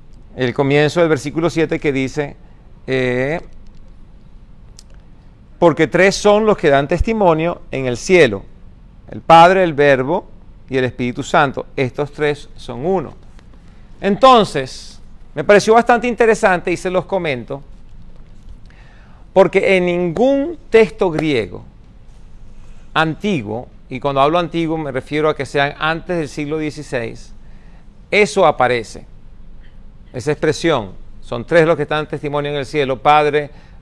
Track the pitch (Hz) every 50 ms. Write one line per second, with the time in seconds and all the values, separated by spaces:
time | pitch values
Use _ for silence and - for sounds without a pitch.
0 | - - - - - - - 101 127 123 113 - 143 135 143 147 151 147 - 175
1 | 170 160 156 131 117 147 143 156 165 165 151 160 160 147 165 160 - 156 135 135
2 | 131 127 - 151 143 143 - - - - - - - - - - - - 131 131
3 | 127 127 123 123 131 139 156 180 - - - - - - - - - - - -
4 | - - - - - - - - - - - - - - - - - - - -
5 | - - - - - - - - - - - - 180 170 147 - 160 131 - 170
6 | 185 196 185 - - 202 208 208 220 214 196 - - 156 139 139 143 135 180 170
7 | - 226 220 220 202 175 160 156 160 170 175 - - - - 131 131 127 123 117
8 | - - 185 180 156 120 98 98 - - - - - - - - - - - -
9 | - - - 110 - - 165 165 165 180 190 190 185 175 151 131 147 143 139 123
10 | 131 135 170 202 - - - - - - - - - - 131 131 127 123 120 -
11 | 127 123 120 - 131 - - 175 147 135 110 - - - - - 135 123 - -
12 | 147 143 - - 151 147 147 - - - - - - - 120 117 131 175 196 185
13 | 139 - - - - - - - - - - - - - - - - - - -
14 | - 196 208 - - 262 254 233 196 - - 151 131 127 - - - - - -
15 | - - - - - - - 143 156 - 208 202 - 214 220 233 226 - 240 233
16 | 214 247 226 - 240 220 220 - - 202 185 175 - 190 175 - - 190 180 185
17 | - - 196 190 175 156 135 123 113 - 139 139 143 - - - - - - -
18 | - - - - - - - - - - - - - - - - - - - -
19 | - - - - - - - 185 190 175 - 190 - - 196 185 180 180 175 175
20 | 180 175 156 - 233 269 277 277 277 339 339 - - - - 220 220 214 - -
21 | 208 180 156 151 156 156 143 117 101 90 95 - - - - - - - - -
22 | - - - - - - - - - - - - - - - - - - - 147
23 | 160 160 147 - - 208 202 143 104 101 104 117 131 - - - - - 131 127
24 | 107 143 139 135 135 147 160 175 175 156 - 170 165 156 165 160 156 139 123 131
25 | - - 143 151 151 156 147 - 139 - - 147 139 143 143 - - 156 165 165
26 | - - 180 170 156 131 - 160 151 143 151 160 156 151 127 147 143 - - 123
27 | 117 113 117 - - - - - - - - - - - - - - - - -
28 | - - - 196 214 - - 196 185 151 143 - 127 123 123 120 107 - - 78
29 | - - - - - - - - - - - - - - - - - - - -
30 | - - - 127 110 147 147 - - 151 143 - - 165 156 127 104 92 87 -
31 | - - - - - - - 120 113 - 160 170 160 156 165 143 147 139 151 151
32 | 151 147 - 147 151 147 143 147 143 143 147 143 135 - - 151 139 127 131 113
33 | - 151 147 151 151 147 139 151 147 139 - - - - - -